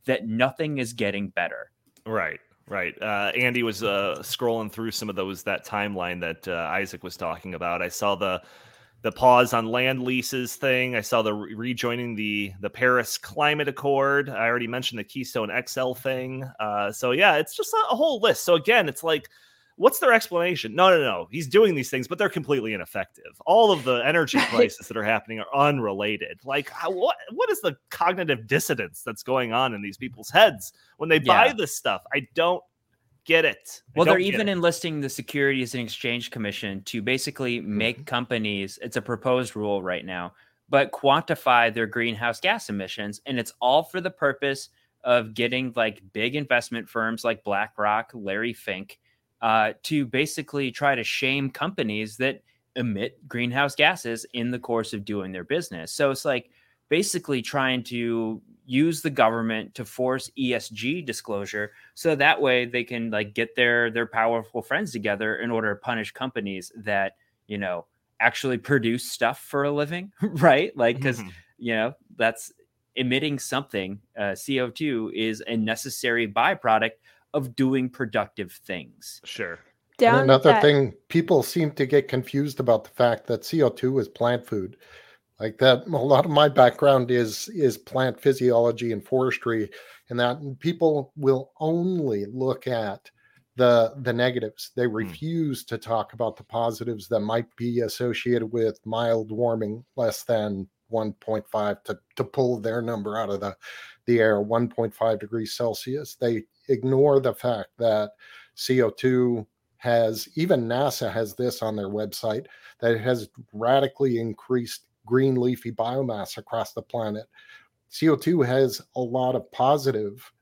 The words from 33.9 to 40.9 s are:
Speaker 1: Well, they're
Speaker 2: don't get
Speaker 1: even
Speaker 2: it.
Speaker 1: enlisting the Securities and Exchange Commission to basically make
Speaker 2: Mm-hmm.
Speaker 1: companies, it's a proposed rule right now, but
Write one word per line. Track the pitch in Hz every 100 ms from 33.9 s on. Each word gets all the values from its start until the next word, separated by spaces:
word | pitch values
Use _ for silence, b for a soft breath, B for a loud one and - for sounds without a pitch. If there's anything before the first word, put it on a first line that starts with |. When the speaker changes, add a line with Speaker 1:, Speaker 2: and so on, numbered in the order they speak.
| -
Speaker 1:
Well, |
they're | 165 185
Speaker 2:
don't |
get | 190
Speaker 1:
even | 214 208
Speaker 2:
it. |
Speaker 1:
enlisting | 185 170 170 175 156
the | 135
Securities | - 117 143 139 135 123
and | 127
Exchange | 113 - 123 120 117
Commission | 123 104 101 107 98
to | - 117
basically | 104 131 151 - 131 120
make | 98 104 113 123
Speaker 2:
Mm-hmm. |
Speaker 1:
companies, | 147 120 123 120 107 101 98 -
it's | 120 120
a |
proposed | 113 117 131 127 120 107
rule | 107 101
right | 92 90
now, | 92 90 87 b b b _
but | 139 131